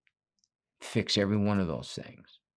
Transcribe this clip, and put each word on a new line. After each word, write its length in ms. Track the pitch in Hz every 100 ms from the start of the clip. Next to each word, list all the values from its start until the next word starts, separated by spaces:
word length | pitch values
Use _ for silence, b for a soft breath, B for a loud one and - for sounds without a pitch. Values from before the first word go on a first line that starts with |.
| _ _ _ _ _ _ _ _
fix 360 | - 113 98 107
every 200 | 101 104
one 240 | 101 101
of 80 | 87
those 240 | 64 -
things. 480 | - - - - - _